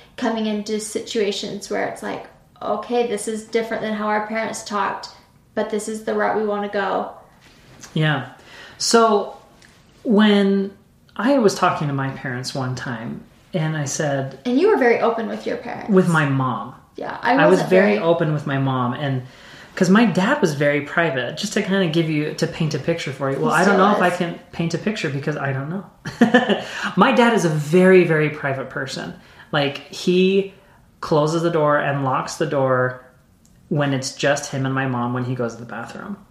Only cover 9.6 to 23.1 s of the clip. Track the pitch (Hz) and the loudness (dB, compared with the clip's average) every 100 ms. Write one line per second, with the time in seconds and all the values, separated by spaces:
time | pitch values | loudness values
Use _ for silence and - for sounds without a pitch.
9.6 | - _ _ _ - 208 214 202 196 196 | -20 _ _ _ 2 4 6 6 4 2
10.6 | 196 - _ _ _ - 214 277 208 - | -2 -8 _ _ _ -4 2 4 4 4
11.6 | 180 - 151 139 135 135 139 127 127 139 | 0 0 -2 -2 -4 -6 -8 -8 -6 -6
12.6 | 127 127 - 117 120 - - _ _ 185 | -6 -6 -8 -8 -8 -12 -14 _ _ -4
13.6 | 156 156 135 - 151 139 131 - 247 247 | -2 -2 -4 -2 -2 -2 -4 -6 -2 2
14.6 | 392 392 247 226 226 233 214 214 226 - | 4 6 4 4 2 0 -4 -6 -6 -8
15.6 | - - - 190 180 160 143 135 127 117 | -8 -8 2 4 6 4 2 0 0 -4
16.6 | 117 - _ - - - - 254 175 180 | -8 -16 _ -12 -10 -4 0 4 6 4
17.6 | 156 185 202 202 165 170 156 151 - 135 | 4 4 6 4 2 2 2 0 -2 -2
18.6 | 135 131 123 135 147 131 123 - - - | 0 0 -2 -2 -4 -4 -6 -16 -20 -20
19.6 | - - 175 202 233 175 196 294 170 143 | -12 0 4 6 4 2 0 2 0 2
20.6 | 147 147 139 - 165 131 123 156 202 - | 0 0 -2 0 0 -2 -4 -6 -6 -4
21.6 | 190 190 180 156 160 151 151 - 160 - | 0 0 0 0 0 -2 -2 -4 -4 -2
22.6 | 156 147 139 170 - | -4 -2 -4 -4 -6